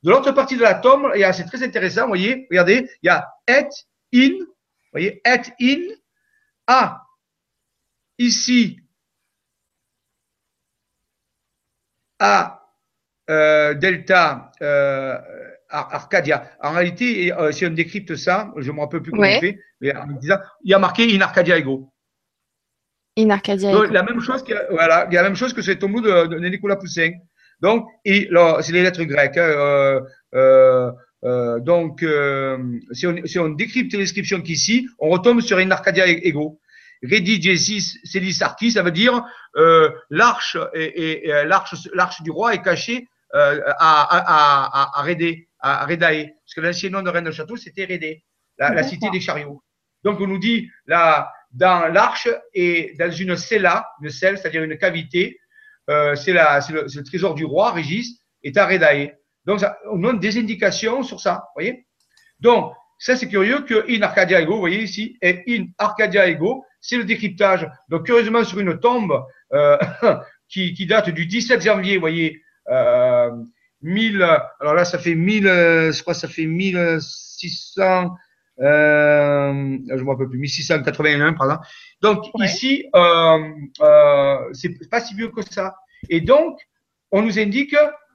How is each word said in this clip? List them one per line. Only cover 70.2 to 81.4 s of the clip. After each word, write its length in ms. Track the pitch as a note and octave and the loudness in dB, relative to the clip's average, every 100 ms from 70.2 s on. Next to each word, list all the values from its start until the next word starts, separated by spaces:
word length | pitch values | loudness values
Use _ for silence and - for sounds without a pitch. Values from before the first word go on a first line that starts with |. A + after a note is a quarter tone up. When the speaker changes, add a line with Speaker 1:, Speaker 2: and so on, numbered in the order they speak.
| - _ _ | -6 _ _
Speaker 1:
qui, 260 | F#3+ F3+ | -8 -8
qui 120 | F3+ F3+ | -6 0
date 240 | G#3+ E3+ | 0 0
du 160 | D#3 E3+ | -6 -4
dix-sept 380 | A3 A#3 B3 | -4 0 0
janvier, 320 | F3 G3+ F#3 F#3+ | 2 0 0 -2
vous 60 | |
voyez, 400 | D#3+ E3 D#3+ D#3 _ _ - | -2 -2 -4 -6 _ _ -4
euh, 640 | C3 A#2+ B2 B2 B2 A#2+ A#2 A#3+ _ _ _ | 0 2 2 2 2 0 -4 -14 _ _ _
mille, 400 | D#3 G3 A3+ G3+ F3+ - - - | -4 -2 0 2 2 2 0 -6
alors 160 | D3 D#3+ | 0 0
là, 100 | F3 | 0
ça 140 | E3+ | -2
fait 160 | E3+ E3 | -2 0
mille, 320 | F3 G#3+ G3 | 0 2 2
euh, 440 | F3+ E3+ E3 D#3+ | 4 4 4 2
je 100 | D3 | -2
crois 120 | - | -6
que 60 | E3 | -6
ça 80 | D3+ | -8
fait 180 | - D#3+ | -8 -6
mille 520 | E3 F#3+ F3+ E3+ D#3+ | -2 -2 -2 0 -2
six 720 | C#3+ - - - F3 F3 - | -6 -16 -20 -14 -12 -12 -12
cents, 420 | - F#3+ F#3 F3+ F3+ _ _ _ - | -2 2 2 0 -8 _ _ _ -2
euh, 1200 | C#3 D3+ D3+ D3 D3 D3 D3 C#3+ C#3 C#3 C#3 C3+ C3 | 2 4 4 4 4 4 4 2 0 -2 -4 -6 -6
je 80 | C3 | -6
me 60 | C3 | -4
rappelle 200 | C3 C3 | -4 -4
plus, 80 | B2 | -6
mille 120 | C#3+ | -6
six 140 | - | -6
cent 180 | C#3 D#3 | -2 -2
quatre-vingt-un, 520 | C#3 C#3+ D3+ D3 D3+ | -2 -2 0 2 2
par 140 | D#3+ | 2